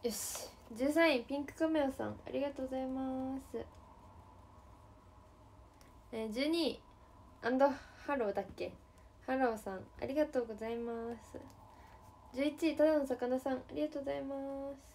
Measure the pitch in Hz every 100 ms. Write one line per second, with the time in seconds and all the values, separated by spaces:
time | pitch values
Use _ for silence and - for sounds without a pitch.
0 | 240 214 - - - - - 220 269 302
1 | 330 262 233 277 285 - 320 320 269 262
2 | 208 214 - 254 277 277 262 262 262 262
3 | 262 262 262 269 262 226 - - - -
4 | - - - - - - - - - -
5 | - - - - - - - - - -
6 | - 226 220 214 285 339 294 - - -
7 | - - - - 233 262 277 269 - -
8 | - 285 214 196 190 - 180 - - -
9 | - - - 262 262 220 202 190 196 -
10 | 240 277 302 269 233 214 220 233 233 233
11 | 233 233 - - - - - - - -
12 | - - - 247 294 294 320 294 302 311
13 | 269 247 247 254 269 254 - 285 302 294
14 | 277 285 269 277 277 277 277 277 -